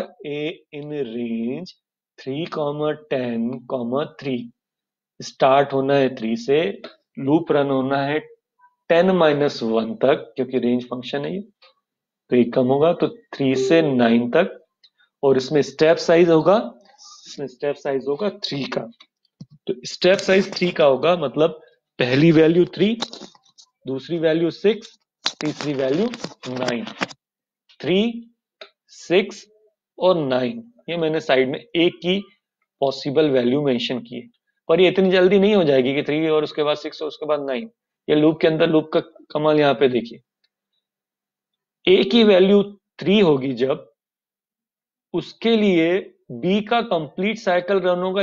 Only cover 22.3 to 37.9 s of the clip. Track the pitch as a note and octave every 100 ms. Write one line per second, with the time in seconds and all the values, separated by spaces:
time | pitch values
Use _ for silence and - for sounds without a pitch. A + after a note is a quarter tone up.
22.3 | D#3 D#3+ E3+ E3+ - G3+ A#3 - - -
23.3 | _ _ _ - _ C3 C3 - E3 D#3+
24.3 | D#3+ E3 - G3+ G#3+ - _ _ _ -
25.3 | - D3+ C#3+ D3 C3+ C3 D#3 A#3+ A#3 -
26.3 | - C3 B2+ B2 A#2+ - - - - _
27.3 | _ _ _ _ - C3+ F#3 A#3 A#3 -
28.3 | _ _ - - _ _ - - F3+ G3+
29.3 | - - _ _ _ _ - F#3 F3+ C#3
30.3 | B2+ B2 A#2 - _ - E3+ D#3+ D#3+ D#3
31.3 | C3 C3 D3+ - E3+ F3 - F3 G3 -
32.3 | _ _ _ _ - C#3 C3+ D3+ C3+ D3+
33.3 | C3 A#2+ C#3 C#3+ A#2+ - B2 - B2 -
34.3 | _ _ _ - E3 F3 F3+ F#3+ F#3 F#3
35.3 | G3 G3+ G#3 D3+ C3+ B2+ C#3 D3 D3+ D#3+
36.3 | D#3 D3+ - D3 D3 D#3 - D3+ - D3+
37.3 | D3+ C#3 B2 A2+ _ _